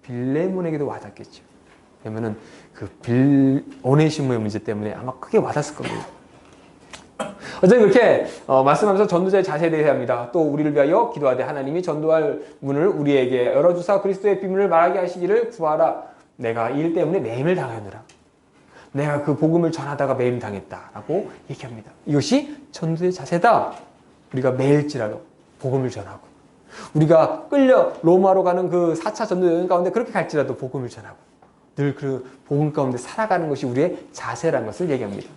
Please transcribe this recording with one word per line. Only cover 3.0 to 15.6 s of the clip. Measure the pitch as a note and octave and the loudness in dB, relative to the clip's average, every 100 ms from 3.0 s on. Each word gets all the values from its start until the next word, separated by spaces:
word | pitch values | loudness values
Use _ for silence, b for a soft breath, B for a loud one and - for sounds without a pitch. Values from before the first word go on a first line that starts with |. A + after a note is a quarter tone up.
빌-, | - A#2+ C3+ C#3 C3+ C3+ - - | -2 2 4 6 4 2 -4 -8
오네시모의 | - C#3+ D#3 D3+ C3+ A#2+ | 2 4 4 0 -2 -2
문제 | G#2+ G#2 | -2 -6
때문에 | - G#2 G#2 | -6 -6 -6
아마 | - B2 | -8 -12
크게 | - - A3 | -12 -2 0
와닿았을 | B2+ C#3+ D3 | 0 -4 -4
겁니다. | - B1+ A1 - - - - - - - - - - - _ - - B B | -8 -8 -8 -12 -18 -20 -20 -20 -20 -20 -20 -20 -20 -20 _ -12 -12 B B
어쨌든 | F#3 A#3+ | 6 6
그렇게, | G#3 B3 G#3+ C#3+ - B - | 8 6 6 4 0 B 2
어, | C3 | 4
말씀하면서 | C3+ C#3+ G#3+ G3 G#3 | 4 4 2 2 2
전도자의 | F3 F#3 G3 | 2 2 2
자세에 | F#3 D3+ E3 | 0 0 0
대해 | D#3 D3+ | 2 2
합니다. | C3 B2 A#2+ A#2+ | 2 0 -4 -2
"또 | F3 | 0
우리를 | D#3 C#3+ D3+ | 0 0 0
위하여 | D3 C#3+ F#3+ A#3 | 2 2 2 0
기도하되, | D#3 C#3 B2+ | 0 0 0
하나님이 | B2+ D3 C3+ D#3+ | -2 -4 -4 -4
전도할 | F3+ D3+ D#3 D#3+ D3 C3 B B | -4 -4 0 2 2 -4 B B
문을 | C#3 C#3 F3+ | -4 0 0
우리에게 | D3+ C#3+ C#3 B2 B2 B2 | 0 2 2 2 0 2
열어주사 | C3+ E3 F3 E3+ G3 | 4 4 2 0 0
그리스도의 | G3 F#3+ G#3 F#3+ | 0 -2 0 0
비밀을 | G3 F#3+ G3 | -2 0 2
말하게 | E3 F3 F#3+ | 4 4 2
하시기를 | F3+ F#3 F3 A3 A#3 | -4 -4 0 0 0
구하라. | - | -4